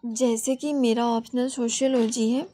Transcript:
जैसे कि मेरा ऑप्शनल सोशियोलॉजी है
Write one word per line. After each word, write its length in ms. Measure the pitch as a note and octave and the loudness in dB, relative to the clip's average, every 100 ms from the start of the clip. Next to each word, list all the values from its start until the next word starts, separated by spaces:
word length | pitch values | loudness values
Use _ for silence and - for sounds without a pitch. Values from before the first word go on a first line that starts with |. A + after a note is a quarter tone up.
| A#3+ | -8
जैसे 500 | A3 B3+ A3+ - C4 | -2 0 0 -2 -2
कि 180 | D4 | -2
मेरा 320 | C#4+ B3 A3+ A#3 | 0 2 2 2
ऑप्शनल 440 | A#3 A#3 B3 B3+ | 0 -2 -4 -4
सोशियोलॉजी 800 | C4 A#3 A#3 C4+ C4 A3+ B3 A3 | -2 -4 0 2 2 2 2 0
है 180 | B3 F4+ | 0 -4